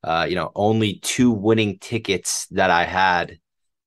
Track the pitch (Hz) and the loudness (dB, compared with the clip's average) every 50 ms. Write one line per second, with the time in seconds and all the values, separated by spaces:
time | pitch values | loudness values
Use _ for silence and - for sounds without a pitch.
0 | - 76 82 82 82 76 87 90 82 - _ - 101 107 110 110 110 104 95 - | -4 -2 -2 -2 0 -2 -2 -4 -4 -6 _ -2 0 2 2 2 0 0 -2 -4
1 | - - - - 127 123 117 101 95 107 113 110 110 104 92 95 - - 120 113 | -6 -6 0 2 2 2 2 2 2 2 2 2 2 -2 -4 -8 -10 -8 -8 -6
2 | 110 - 95 87 - - - - - - 87 95 95 92 87 85 87 82 87 92 | -2 -2 -4 -4 -2 -6 -6 -6 -8 -6 0 2 2 4 4 2 2 0 0 0
3 | 95 92 90 87 85 - - _ _ _ _ _ _ _ _ _ _ | 2 2 2 0 -2 -4 -10 _ _ _ _ _ _ _ _ _ _